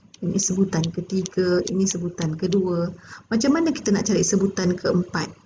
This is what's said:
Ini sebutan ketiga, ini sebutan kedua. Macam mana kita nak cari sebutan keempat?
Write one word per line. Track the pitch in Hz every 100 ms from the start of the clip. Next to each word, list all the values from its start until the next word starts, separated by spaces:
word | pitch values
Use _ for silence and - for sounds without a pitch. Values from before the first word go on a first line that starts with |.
| - -
Ini | 170 190
sebutan | - 185 196 165 165
ketiga, | 170 175 190 180 - 180 180 180
ini | 180 190
sebutan | 175 175 175 165 156
kedua. | 185 196 185 175 175 190 - - -
Macam | 226 277 320
mana | 330
kita | - - 202
nak |
cari | 220 240
sebutan | - 196 196 196 180 180
keempat? | - 175 180 165 - -